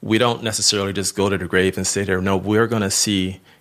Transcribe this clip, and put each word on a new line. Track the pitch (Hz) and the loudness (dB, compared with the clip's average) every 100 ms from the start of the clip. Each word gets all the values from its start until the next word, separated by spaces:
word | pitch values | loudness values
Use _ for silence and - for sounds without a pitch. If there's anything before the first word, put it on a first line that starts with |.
we | 101 110 | -2 2
don't | 120 120 | 2 0
necessarily | 113 107 104 104 98 | -4 -2 0 0 -2
just | 98 92 - | -2 -4 0
go | 98 | 0
to | 98 | 0
the | 87 | 0
grave | 92 95 92 | 2 2 0
and | 95 | -2
stay | - | -2
there. | 98 92 | 0 0
No, | 92 95 | 0 0
we're | 95 107 113 | 2 2 2
gonna | 113 98 | 0 0
see | - - 98 92 95 - _ | 0 0 0 -2 -6 -16 _